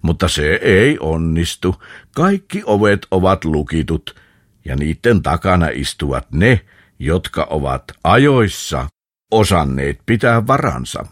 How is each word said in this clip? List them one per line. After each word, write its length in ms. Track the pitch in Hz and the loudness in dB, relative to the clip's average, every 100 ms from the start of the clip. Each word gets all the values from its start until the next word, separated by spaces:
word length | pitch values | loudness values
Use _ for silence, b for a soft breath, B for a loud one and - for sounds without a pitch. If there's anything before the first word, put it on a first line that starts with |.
mutta 260 | 82 80 82 | -2 0 -2
se 320 | 73 73 92 | 0 0 0
ei 360 | 139 95 127 151 | 2 4 4 0
onnistu. 840 | 78 80 82 80 85 - 90 - B B B - | -2 -2 0 0 -2 -2 -4 -4 B B B -2
Kaikki 480 | 180 196 _ 196 160 | 0 0 _ -8 0
ovet 420 | 104 104 101 - | 2 2 0 0
ovat 340 | 95 95 95 80 | 0 2 0 0
lukitut, 720 | 78 73 80 73 80 - b b b b _ - | -2 -2 -4 -2 -4 -6 b b b b _ -8
ja 100 | 65 | -4
niitten 460 | 76 82 120 104 | -4 0 2 2
takana 460 | 67 82 95 90 80 | 2 0 2 2 2
istuvat 580 | 62 71 - 71 64 - | -2 -8 -6 -4 -4 -4
ne, 340 | 76 107 113 b b b _ | 0 2 2 b b b _
jotka 480 | 67 87 - - 76 | -2 -2 -2 -6 -4
ovat 340 | 78 69 65 - - | -4 -4 -6 -8 -6
ajoissa 840 | 82 110 143 131 104 - - 71 65 _ _ _ _ | 2 4 4 4 2 -2 -8 -6 -8 _ _ _ _
osanneet 680 | 110 98 90 71 65 69 - - | 0 4 2 0 -2 -4 -6 -2
pitää 420 | 113 127 117 113 | 0 2 0 2
varansa 580 | 135 131 62 - - - | 0 0 -6 -10 -12 -14